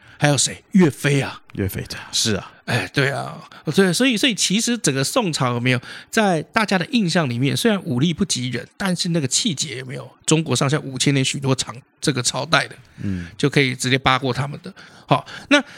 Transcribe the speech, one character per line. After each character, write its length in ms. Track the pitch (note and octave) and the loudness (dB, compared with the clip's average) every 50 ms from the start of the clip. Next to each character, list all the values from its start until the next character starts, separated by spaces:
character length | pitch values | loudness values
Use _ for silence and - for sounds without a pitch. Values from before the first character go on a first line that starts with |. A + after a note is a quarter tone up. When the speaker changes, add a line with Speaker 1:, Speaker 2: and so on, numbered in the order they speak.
| - - - - | -20 -20 -6 0
Speaker 1:
还 100 | - D3 | 2 2
有 100 | D3 B2+ | 4 2
谁？ 260 | - - - - - _ - | 0 -2 -4 -8 -4 _ 4
岳 140 | F#3+ F#3 D3+ | 6 6 6
飞 320 | - - - D3 C#3+ C#3 | 4 0 0 0 2 0
啊。 220 | A#2+ - - - - - - | 0 -2 -6 -12 -18 -12 -6
Speaker 2:
岳 140 | - G2+ F#2 | -4 -4 -4
飞 140 | - - | -4 -6
的， 160 | - - - - - - | -8 -10 -10 -14 -10 -6
是 240 | - - - A2+ G#2 | -4 -2 0 0 -2
啊。 160 | F2 - - - - - | -2 -4 -10 -18 -14 -6
Speaker 1:
哎， 220 | - A#2+ A2+ G2+ F#2 - | -4 -2 -2 -2 -2 0
对 160 | C#3+ C3+ C#3 | 0 0 0
啊， 320 | C#3 B2+ C3 C3+ D#3 - - - - - - - D3+ | 0 -4 -6 -8 -10 -14 -18 -20 -20 -12 -8 -2 2
对， 160 | - G3 F#3 | 2 4 4
所 140 | E3+ - B3 | 4 2 2
以， 100 | C4+ B3 | 2 2
所 140 | G3 - C#4 | 2 0 0
以 60 | A3 | 0
其 260 | - - - F3 A3 | 0 0 0 0 0
实 160 | A3 - A#3+ A#3 | 0 0 -2 0
整 160 | - E3 C3 | 0 0 0
个 100 | C3+ C3 | 0 0
宋 300 | - - C4+ A#3 F3+ D3 | 0 0 0 0 0 0
朝 200 | - C3+ B2 B2 | 0 0 0 0
有 60 | A#2+ | 0
没 120 | A#2+ B2+ | 2 2
有， 100 | B2+ A#2+ - - - - - - | 2 0 -2 -6 -16 -18 -12 -6
在 300 | - A3+ A3 G3+ F3+ D#3 - | 0 0 2 2 2 0 -2
大 200 | - - A3+ G#3+ | -2 -2 -2 0
家 140 | F#3+ G3+ F#3 | 2 0 0
的 80 | E3 - | 0 0
印 180 | - A#3+ G#3 E3+ | 0 0 0 2
象 180 | D#3+ F#3 D#3+ C3 | 2 2 0 0
里 120 | A#2+ A#2 | 0 0
面， 180 | C3 C#3 - C3 | 0 0 2 2
虽 120 | - A#3 | 2 2
然 120 | G#3 F#3+ - | 2 0 0
武 160 | F3 B2+ B2 | -2 0 2
力 140 | C#3 F3+ D#3+ | 2 2 2
不 100 | - G3+ | 0 -2
及 260 | - - C3 B2 B2+ | -2 -2 -2 -4 -4
人， 160 | A#2+ A#2 - - _ - | -6 -6 -10 -10 _ -4
但 180 | G#3 F#3+ F3+ | -2 -2 -2
是 140 | E3+ - F3 | -2 -2 0
那 100 | E3 E3+ | 0 0
个 80 | C#3 B2+ | 0 0
气 260 | - - - A#3 D3+ | 0 0 0 0 -2
节 260 | C3 - D3+ - B2+ | -2 -4 -6 -6 -10
有 60 | C3 | -10
没 100 | B2+ C#3 | -10 -10
有？ 140 | C3+ B2+ B2 - _ _ - | -12 -12 -14 -18 _ _ 4
中 160 | D#3 D#3 D#3+ | 4 4 4
国 120 | - B2+ | 2 0
上 140 | A#2+ D3+ C#3 | 2 2 2
下 100 | D3 D3 | 0 0
五 160 | C#3+ C#3 C3 B2+ | -2 -4 -6 -2
千 140 | - - | 0 2
年 140 | C#3 C#3 C3 | 2 2 2
许 140 | - - C3+ | 0 -2 -2
多 160 | C#3 C3 C3+ | -2 0 0
朝， 180 | - - - A2+ B2 - _ _ _ | 0 -2 -6 -10 -16 -16 _ _ _
这 140 | - - C#3 | -2 -2 0
个 80 | C3 | 0
朝 240 | A#2+ - - C3 C3+ | 0 -2 -2 -4 -2
代 220 | D#3 E3 C#3+ C3+ - | 0 2 2 2 0
的， 80 | - - - - _ - | -6 -16 -20 -20 _ -10
Speaker 2:
嗯。 240 | - G2+ F#2+ F2+ F2 E2+ F#2 | -6 -6 -6 -6 -6 -10 -6
Speaker 1:
就 140 | - - C#3+ | -2 -2 0
可 100 | - D3 | 2 2
以 160 | C#3 B2+ B2+ | 2 2 0
直 140 | B2+ - B2+ | -2 -2 0
接 80 | B2+ C3 | 0 2
扒 220 | C3 C3+ C3 B2+ | 2 2 2 2
过 120 | C3 C3 | 0 -2
他 160 | A#2 - C3+ C#3+ | -2 -2 -4 -6
们 100 | D3 - | -8 -12
的。 100 | - F#3 - - - - - - - - | -16 -18 -18 -20 -20 -20 -20 -10 -2 0
好， 180 | D3+ - - - - - - - | 0 0 0 -4 -16 -10 -2 2
那 120 | C#4 D4 - - - | 2 2 2 0 -8